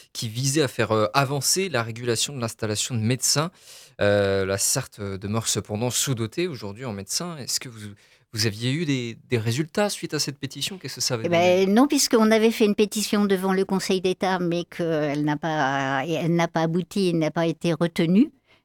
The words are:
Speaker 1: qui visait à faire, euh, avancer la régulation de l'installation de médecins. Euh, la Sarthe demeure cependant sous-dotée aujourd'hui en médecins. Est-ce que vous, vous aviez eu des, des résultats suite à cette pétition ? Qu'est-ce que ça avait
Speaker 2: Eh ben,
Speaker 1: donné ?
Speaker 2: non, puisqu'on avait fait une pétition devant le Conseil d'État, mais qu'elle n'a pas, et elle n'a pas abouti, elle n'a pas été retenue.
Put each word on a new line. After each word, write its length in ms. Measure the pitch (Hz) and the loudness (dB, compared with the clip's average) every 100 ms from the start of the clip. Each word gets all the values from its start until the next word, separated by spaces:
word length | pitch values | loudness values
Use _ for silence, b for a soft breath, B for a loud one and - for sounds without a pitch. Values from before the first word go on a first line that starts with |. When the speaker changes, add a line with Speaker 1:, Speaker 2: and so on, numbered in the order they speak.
| B | B
Speaker 1:
qui 160 | - 117 | -10 -8
visait 340 | 117 135 147 | -4 0 0
à 60 | 135 | 0
faire, 240 | - 107 | 0 2
euh, 160 | 110 104 | 2 2
avancer 560 | 139 135 143 - 185 190 | 2 0 0 -2 -2 0
la 120 | 123 | -2
régulation 540 | 117 113 120 113 - 143 | -4 -4 -2 -2 -2 -4
de 60 | |
l'installation 520 | 113 - 107 107 - | -6 -4 -4 -4 -2
de 60 | 120 | 0
médecins. 520 | 110 131 - 143 165 B B B B - | 0 0 0 0 -2 B B B B 0
Euh, 440 | 101 101 98 98 95 | 4 4 4 2 0
la 120 | 98 | 0
Sarthe 420 | - 135 - - | 0 -2 -4 -10
demeure 480 | 98 95 101 113 - | -10 -8 -4 -4 -2
cependant 420 | 107 - 104 123 | -2 -4 -4 -2
sous-dotée 580 | - - 117 110 - 180 | -2 -2 -2 -4 -4 -6
aujourd'hui 360 | 127 101 101 | -6 -12 -10
en 100 | 131 | -10
médecins. 440 | 98 95 - 175 160 | -10 -6 -6 -6 -10
Est-ce 240 | 110 - | -6 -6
que 80 | 131 | -8
vous, 100 | 110 104 101 b b _ | -14 -16 -18 b b _
vous 140 | 110 110 | -2 -2
aviez 260 | 104 123 | 0 -2
eu 100 | 147 | -2
des, 340 | 156 135 120 113 - | 0 -2 -4 -10 -4
des 80 | 120 | -2
résultats 520 | 113 123 156 - 208 | 0 -2 -2 -2 -2
suite 240 | - 165 | -2 -6
à 60 | 151 | -4
cette 200 | 151 135 | -4 -6
pétition ? 380 | 135 139 - 190 | -10 -8 -8 -8
Qu'est-ce 180 | 139 - | -12 -6
que 60 | |
ça 120 | - | -2
avait 140 | 120 165 | -2 0
Speaker 2:
Eh 20 | |
ben, 320 | 170 180 180 | 2 4 4
Speaker 1:
donné ? 120 | 190 | 6
Speaker 2:
non, 140 | 214 285 | 6 6
puisqu'on 440 | 285 - 233 214 | 4 4 4 6
avait 200 | 220 226 | 6 4
fait 140 | 220 214 | 4 2
une 100 | 208 | 4
pétition 480 | 202 214 196 208 | 0 0 0 2
devant 300 | 202 190 190 | 2 2 2
le 100 | 190 | 0
Conseil 380 | 196 190 - 185 | 2 0 0 0
d'État, 380 | 185 180 190 185 | 0 0 0 0
mais 260 | 175 170 170 | 0 -2 -4
qu'elle 580 | - 165 156 151 147 | -4 -2 0 0 0
n'a 140 | 147 147 | 0 -2
pas, 680 | 165 156 135 139 135 135 156 | -2 0 0 0 0 -2 -2
et 80 | |
elle 220 | 156 160 170 | -2 0 2
n'a 140 | 165 | 0
pas 140 | 165 | 0
abouti, 480 | 165 175 175 208 180 | 0 -2 -2 -2 0
elle 80 | 170 | 0
n'a 120 | 151 | 0
pas 140 | 170 165 | 0 -2
été 260 | 160 170 | 0 -2
retenue. 640 | 156 170 - 165 190 285 b b b | 0 0 0 4 4 4 b b b